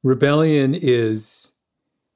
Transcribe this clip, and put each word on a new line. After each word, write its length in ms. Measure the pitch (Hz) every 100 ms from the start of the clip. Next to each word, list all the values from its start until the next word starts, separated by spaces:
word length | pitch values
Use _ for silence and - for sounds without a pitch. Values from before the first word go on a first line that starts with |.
rebellion 720 | 135 131 143 151 160 151 135
is 760 | - 139 120 110 110 107 - - _ _ _ _ _ _